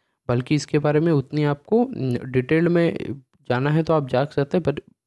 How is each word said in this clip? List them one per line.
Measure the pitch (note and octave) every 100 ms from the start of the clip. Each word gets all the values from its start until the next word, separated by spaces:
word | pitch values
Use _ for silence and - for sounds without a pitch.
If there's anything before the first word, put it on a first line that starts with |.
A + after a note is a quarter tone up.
| _ _ -
बल्कि | A#2+ B2+
इसके | D3+ - D3+
बारे | D3 D3+
में | E3+
उतनी | D3+ C3 D3+
आपको, | D3 D3 - A3 B3+
न, | B3 C3 A#2+
डिटेल | B2+ B2+ B2 D#3+ E3+
में | E3+ E3+ - - C#3 - _ -
जानना | B2 C#3
है | D#3
तो | D#3+
आप | D#3+ C3+
जा | B2
सकते | C#3+ - C#3 F#3
हैं, |
but | D#3 D3 - _